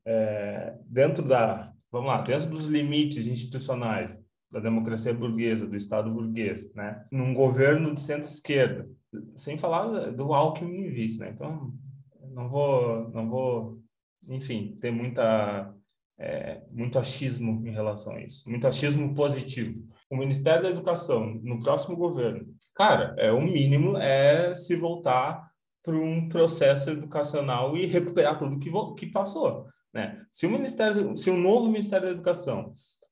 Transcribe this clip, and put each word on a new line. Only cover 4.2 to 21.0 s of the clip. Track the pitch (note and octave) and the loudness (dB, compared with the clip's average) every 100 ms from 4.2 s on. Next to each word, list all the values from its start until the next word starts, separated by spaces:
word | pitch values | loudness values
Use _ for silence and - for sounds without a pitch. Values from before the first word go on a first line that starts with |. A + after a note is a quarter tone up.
| - _ _ | -20 _ _
da | G#2+ | -4
democracia | A2+ A2+ A2+ A2 A#2+ | 0 0 0 -2 -2
burguesa, | A#2 A#2+ A2+ A#2 G#2+ G2+ | -2 -2 0 2 0 -2
do | G2+ | -6
Estado | - G#2+ A2 | -2 -2 0
burguês, | A2+ A2+ A2+ G2+ - - | -2 -4 -2 -4 -4 -10
né, | G#2 G#2 - - | -10 -10 -10 -6
num | C3+ B2+ | -2 0
governo | B2+ C3 B2 C#3 D#3 D#3 | 4 4 6 6 6 2
de | C#3+ | -2
centro-esquerda, | - D3 - - - C#3 A#2 F#2+ - - _ G#2+ - - | -4 -4 -4 -6 0 4 4 0 -10 -18 _ -14 -14 -12
sem | C#3+ D#3 | -10 -4
falar | F3+ E3 A3+ G#3+ A2 | 0 0 0 -2 -4
do | A#2+ C#3+ | -4 2
Alckmin | C#3+ D#3 - F3 F3+ F#3 | 4 4 0 -6 -6 -6
em | |
vice, | A#2+ A2 A2 | -4 -4 -4
né, | G2+ | -8
então | A2+ C#3+ D#3 B2 - - - - _ C3+ | -10 -10 -8 -10 -12 -16 -20 -20 _ -16
não | B2+ B2 | -10 -4
vou, | C#3+ C#3+ C3 A#2+ A2+ A2+ | 0 4 4 2 0 -4
não | A2+ A2+ | -6 -4
vou, | B2+ B2+ A#2 A2+ A2+ - _ _ _ - | -2 0 -2 -4 -12 -20 _ _ _ -12
enfim, | C3 - A2 G2+ - | -10 -6 -6 -6 -6
ter | A#2+ | -4
muita, | A#2 B2 B2 A2+ A2 G#2 G2+ G2 - _ _ _ - | -2 -4 2 4 4 2 -2 -8 -14 _ _ _ -12
é, | - - - - - | -8 -6 -8 -12 -12
muito | A#2 A#2+ C3 | -8 -2 -2
achismo | - - C3 A#2 A2+ A2+ A2+ | -2 -4 -4 -4 -2 -2 -4
em | |
relação | G#2+ G#2+ G#2 - - | -4 -4 -4 -8 -12
a | |
isso, | - - - | -14 -14 -8
muito | A#2+ - | 0 2
achismo | - C#3+ D3 C#3+ | 2 0 2 0
positivo. | C#3+ C#3+ B2+ - B2 G#2+ - - - - | 2 2 0 -4 -6 -6 -8 -14 -20 -8
O | C3 | -4
Ministério | C#3 C#3 D#3+ E3 | -2 2 4 4
da | F#3 | 4
Educação, | F3+ F3+ E3 | -2 -2 -2